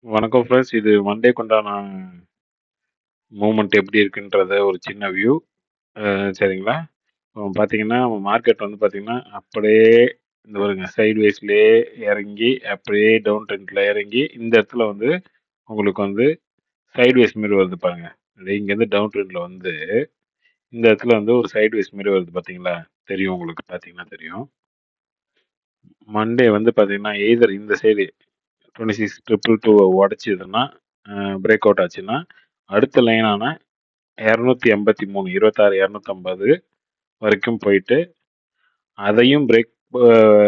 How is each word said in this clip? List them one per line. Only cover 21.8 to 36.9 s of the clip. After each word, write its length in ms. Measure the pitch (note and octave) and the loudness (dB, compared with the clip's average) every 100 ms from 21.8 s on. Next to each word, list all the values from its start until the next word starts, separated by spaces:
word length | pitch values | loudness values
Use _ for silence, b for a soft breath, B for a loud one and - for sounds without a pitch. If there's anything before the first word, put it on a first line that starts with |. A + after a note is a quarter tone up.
| F#2+ | -6
மாரி 180 | G2+ G2 | -6 -2
வருது 220 | F#2+ F2 | -2 -2
பாத்தீங்களா? 400 | F2+ F2 F2+ F2+ F2 E2 _ _ | -10 -10 -10 -8 -8 -12 _ _
தெரியும் 280 | G2 F#2+ | -6 -6
உங்களுக்கு, 300 | F#2 E2+ - - | -6 -10 -16 -16
பாத்தீங்கன்னா 420 | F2+ - F3+ F3+ | -16 -16 -20 -20
தெரியும். 360 | - D#2+ F#2 C#3+ _ _ _ _ _ _ _ _ _ _ _ _ _ _ _ _ | -20 -18 -16 -18 _ _ _ _ _ _ _ _ _ _ _ _ _ _ _ _
மண்டே 400 | G#2+ A2 A#2+ A#2+ | -4 -2 0 2
வந்து 200 | G#2 A2+ | 2 -2
பாத்தீங்கன்னா, 420 | A2+ G2+ G2+ G#2 G2+ | 0 -2 -2 -8 -4
எய்தர் 340 | G#2 A#2 A2+ | 0 2 2
இந்த 200 | G2 G#2 G2+ | 0 -6 -2
சைடு 280 | A2 G#2 F#2+ _ _ _ _ _ _ - | 0 0 -4 _ _ _ _ _ _ -10
ட்வென்டி 180 | A2 | -6
சிக்ஸ் 240 | G#2 G#2 - | -4 -6 -10
ட்ரிபிள் 360 | - G#2+ - A2+ | -4 -2 0 0
டூவை 240 | A2+ G#2 F#2+ | 4 6 6
உடைச்சிதுன்னா, 680 | F#2 G2 - - F#2 F#2 G#2+ C#3 _ _ _ _ | 4 0 -2 -6 -8 -6 -6 -6 _ _ _ _
அ, 60 | G2+ G2 G2 | -10 -8 -6
பிரேக் 280 | F#2+ A2 G#2+ | 0 2 2
அவுட் 140 | G2 | 2
ஆச்சுன்னா, 360 | F2+ - F#2+ B2+ F3 b b _ _ | -2 -6 -8 -8 -10 b b _ _
அடுத்த 320 | G2+ B2 - | -2 0 2
லைனான 400 | A#2 A2+ A2 G2+ A#2+ D#3+ _ _ _ _ _ - | 2 2 0 -2 -6 -10 _ _ _ _ _ -6
இருநூத்தி 500 | A2 A2+ B2 B2 B2 | 0 2 2 2 2
எண்பத்தி 360 | G#2 G#2 G#2+ G2 | 2 0 -2 -4
மூணு, 200 | G2 F#2+ | -6 -6
இருபத்தாறு 440 | F#2+ G#2+ G#2+ G#2 F#2+ | 0 0 2 2 2
இருநூத்தம்பது 720 | G2 G#2 - F#2+ F2+ F#2 G#2 E3+ _ _ _ | -2 -4 -12 -10 -8 -4 0 -2 _ _ _